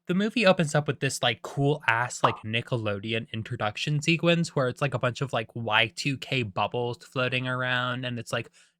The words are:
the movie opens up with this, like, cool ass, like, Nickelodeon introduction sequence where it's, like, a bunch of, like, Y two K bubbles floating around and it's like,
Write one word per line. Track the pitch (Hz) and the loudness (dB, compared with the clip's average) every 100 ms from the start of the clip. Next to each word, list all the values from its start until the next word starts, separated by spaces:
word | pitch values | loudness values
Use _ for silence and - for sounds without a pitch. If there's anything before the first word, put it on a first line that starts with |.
| - | -4
the | 180 | 0
movie | 208 220 202 | 0 4 4
opens | 185 160 151 | 6 4 2
up | 147 | 0
with | 135 | 0
this, | 135 - | -2 0
like, | 127 117 | -2 -2
cool | - - 139 151 - | -4 0 2 2 2
ass, | 117 123 - | 2 0 0
like, | - - | 0 0
Nickelodeon | 107 113 113 127 110 101 110 113 117 | -2 -4 -2 -2 -2 -4 -2 -4 -4
introduction | 113 107 120 107 107 - 147 | -8 -6 -4 -4 -4 -2 -2
sequence | 147 165 170 170 165 - | 2 2 4 2 2 0
where | 127 | -2
it's, | 123 | 0
like, | 143 127 | -2 0
a | |
bunch | 123 117 | -2 -2
of, | 139 | -4
like, | 123 113 - | -4 -4 -6
Y | 113 107 113 - | 2 4 4 2
two | - 135 | -4 -4
K | - 135 | -2 -2
bubbles | 117 95 101 123 120 120 | -2 -2 -2 0 -4 -4
floating | - - 127 127 127 | -8 -4 -2 0 -2
around | 127 127 127 123 123 127 | -2 0 0 0 -2 -4
and | 120 | -6
it's | 113 | -4
like, | 120 117 - _ _ | -6 -6 -12 _ _